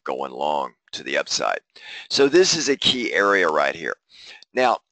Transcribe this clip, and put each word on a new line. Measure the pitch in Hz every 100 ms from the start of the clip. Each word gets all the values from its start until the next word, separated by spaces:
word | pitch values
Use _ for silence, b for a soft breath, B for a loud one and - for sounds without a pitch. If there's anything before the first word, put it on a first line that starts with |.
going | - 65 67
long | 64 76 73 64 - _
to | -
the | 65 71
upside. | 69 - 55 50 - B B B B
So | - 139
this | 165 185 170
is | 139
a | 135
key | - 127 113
area | 82 101 98 87
right | 76 69
here. | 78 67 50 _ B B B B
Now, | 123 127 104 -